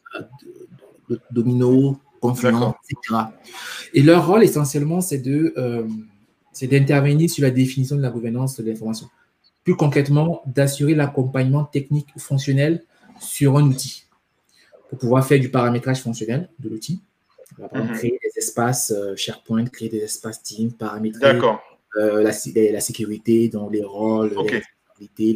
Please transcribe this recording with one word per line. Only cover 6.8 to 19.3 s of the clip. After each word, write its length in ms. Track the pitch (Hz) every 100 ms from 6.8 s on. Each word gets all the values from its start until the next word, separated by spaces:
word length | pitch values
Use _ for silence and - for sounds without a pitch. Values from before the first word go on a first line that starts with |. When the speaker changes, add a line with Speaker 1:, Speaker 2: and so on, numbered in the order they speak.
| 139 143 143 147 170
Speaker 1:
sur 140 | -
la 80 | 135
définition 460 | 123 127 - 131 143
de 60 |
la 80 | 131
gouvernance 500 | 117 117 120 131 131
de 40 |
l'information. 440 | 113 110 110 110 - _ _ _ _ _
Plus 120 | - 180
concrètement, 640 | 147 143 139 147 165 165 139
d'assurer 480 | 131 139 - 147
l'accompagnement 680 | 151 139 139 127 135 131 143
technique 460 | 147 143 135 147 143 143
ou 20 |
fonctionnel 640 | - 139 139 135 147 170 - _ _ -
sur 380 | - - 139 143
un 40 |
outil 400 | 147 131 - - _ _ _ _ _ _ _ _ _
pour 100 | 123
pouvoir 280 | 117 131 135
faire 120 | 139
du 120 | 123
paramétrage 500 | 127 120 120 131 131
fonctionnel 480 | 117 110 110 127 180 -
de 120 | -
l'outil, 320 | 87 - 180 - _ _ _ - -
voilà, 100 | -
par 120 | -
exemple, 120 | 233
Speaker 2:
Mhm. 60 | -
Speaker 1:
créer 220 | 120 -
des 160 | 440 440
espaces, 540 | - 123 120 127 -
euh, 240 | 104 101 95
SharePoint, 500 | -